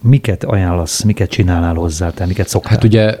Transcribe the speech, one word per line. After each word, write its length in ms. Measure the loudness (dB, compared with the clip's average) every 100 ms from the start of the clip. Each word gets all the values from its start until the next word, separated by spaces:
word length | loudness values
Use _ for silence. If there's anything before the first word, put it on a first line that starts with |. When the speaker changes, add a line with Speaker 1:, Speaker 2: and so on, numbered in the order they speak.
Speaker 1:
Miket 440 | 2 2 2 -2
ajánlasz, 580 | -2 0 0 -2 -4 -2
miket 280 | 0 0 -2
csinálnál 440 | 0 0 2 0
hozzá, 360 | -2 -2 -2 -4
te 160 | -4 -4
miket 220 | -2 -2
szoktál? 240 | -4 0
Speaker 2:
Hát 120 | 2
ugye 340 | 4 4 2 0